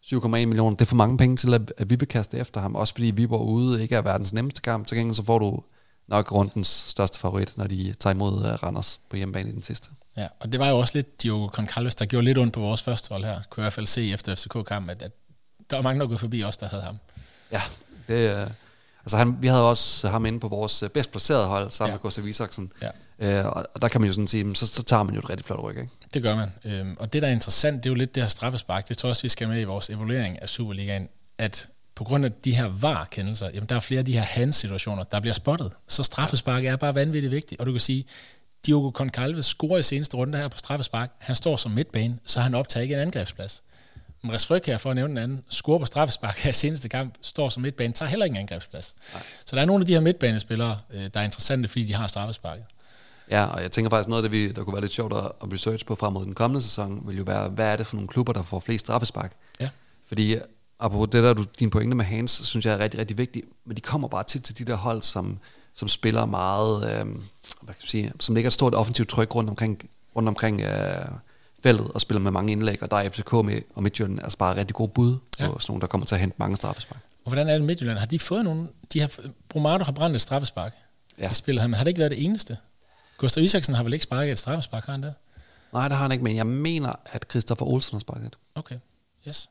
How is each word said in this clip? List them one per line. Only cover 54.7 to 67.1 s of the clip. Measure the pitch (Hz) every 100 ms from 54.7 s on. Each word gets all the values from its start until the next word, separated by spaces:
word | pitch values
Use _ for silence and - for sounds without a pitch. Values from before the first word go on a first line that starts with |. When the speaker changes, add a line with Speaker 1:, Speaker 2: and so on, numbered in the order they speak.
Speaker 1:
være | 101
lidt | 101
sjovt | - 113
at, | 107
at | 101 - 101
research | 95 - 110 -
på |
frem | 107 104
mod | 95
den | 95
kommende | 98 117 135
sæson, | 113 - 101 98 -
vil | 98
jo |
være, | 95 98 101
hvad | 101 110
er | 107
det | 110
for | 104
nogle | 98
klubber, | - 123
der | 107
får | 87 95
flest | - 113 -
straffespark? | 117 117 - 95 - - -
Speaker 2:
Ja. | 135 - - - -
Speaker 1:
Fordi, | 104 107 110 - - _ _
apropos | 107 101 107
det | 120
der, | 117
du, | 110 101 -
din | 113
pointe | 110 113 123
med |
hands, | 98 110 120 - -
synes | 117 110
jeg |
er | 104
rigtig, | 107 -
rigtig | 107 107
vigtig, | 123 113 - - -
men | 110
de |
kommer | - 147 135
bare | -
tit | - -
til | - 113
de |
der | 120
hold, | 113 101 113
som, | - 98 92 98 - - -
som | - 104
spiller | - 110 110 110
meget, | 95 92 98 110 107 107 107
øhm, | 104